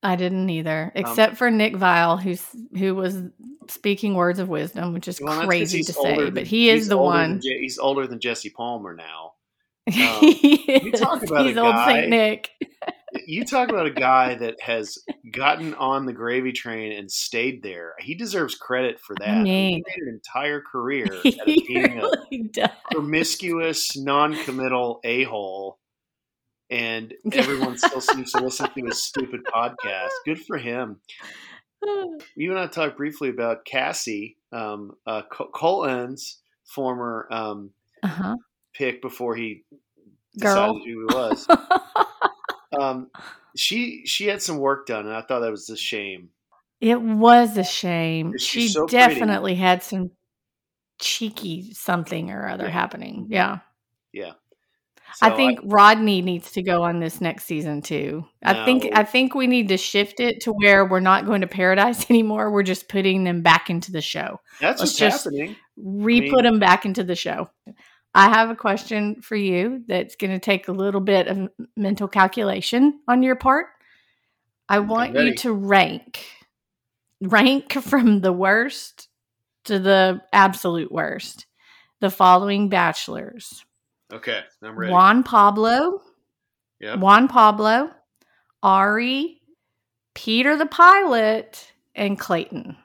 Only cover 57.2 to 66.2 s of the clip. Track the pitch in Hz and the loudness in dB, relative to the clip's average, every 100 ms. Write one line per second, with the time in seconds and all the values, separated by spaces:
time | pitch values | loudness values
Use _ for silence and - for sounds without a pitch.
57.2 | 170 - - 160 156 147 147 151 143 151 | -6 -6 -8 -6 -4 -6 -6 -6 -6 -8
58.2 | 165 _ - 113 113 254 247 214 208 254 | -12 _ -4 -2 0 -2 0 0 0 0
59.2 | 262 277 254 247 208 185 - 202 202 - | -2 -2 0 0 0 -2 -2 -2 -2 -2
60.2 | 240 226 233 208 202 196 190 185 190 190 | -4 -4 -6 2 6 6 6 2 4 2
61.2 | 202 208 185 190 185 190 214 233 - 233 | 2 -2 -2 0 2 4 2 0 4 4
62.2 | 220 214 214 208 190 185 - 196 190 190 | 4 -2 0 0 0 -2 -4 -2 0 2
63.2 | 185 175 170 160 - 170 170 185 147 - | 0 2 6 4 4 -6 -4 -8 -6 -6
64.2 | - - _ - 156 262 196 - 214 190 | -8 -10 _ -2 -2 0 -2 2 2 2
65.2 | 180 143 160 214 _ - 190 196 214 240 | -4 -6 -8 -12 _ -16 -10 -4 2 2